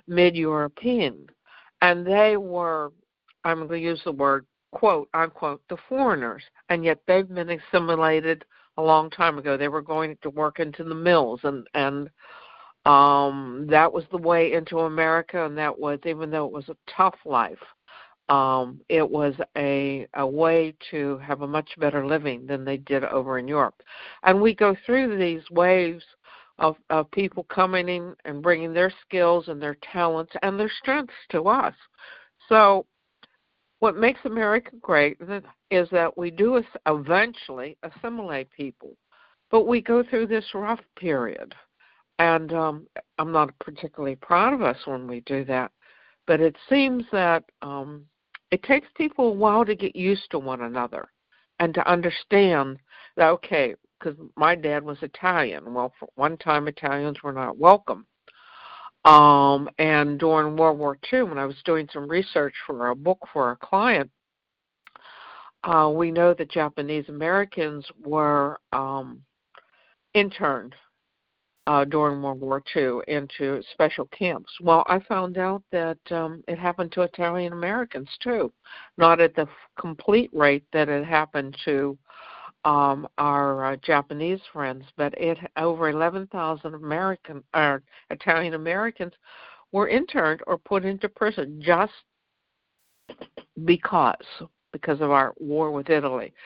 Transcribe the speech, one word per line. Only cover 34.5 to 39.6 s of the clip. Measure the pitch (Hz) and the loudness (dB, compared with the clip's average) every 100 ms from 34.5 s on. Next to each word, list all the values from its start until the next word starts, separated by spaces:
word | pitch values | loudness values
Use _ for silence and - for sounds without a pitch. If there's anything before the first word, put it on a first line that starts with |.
| 220 - 233 | 0 -4 -12
great | - 160 147 - 170 202 196 _ - | 0 2 2 -2 -12 -12 -12 _ -2
is | 185 175 | 0 0
that | 180 165 - | 0 0 -2
we | 175 | -6
do | 165 220 254 | 0 2 2
es-, | 226 - - | -2 -6 -2
eventually | 151 139 180 226 226 - 127 135 156 | -2 0 2 0 -4 -14 -12 -12 -14
assimilate | 165 - 233 233 196 143 131 | -18 -12 -12 -10 -8 -8 -10
people, | - 143 - 73 - _ _ _ _ - | -10 -12 -12 -20 -20 _ _ _ _ 0
but | 226 | 2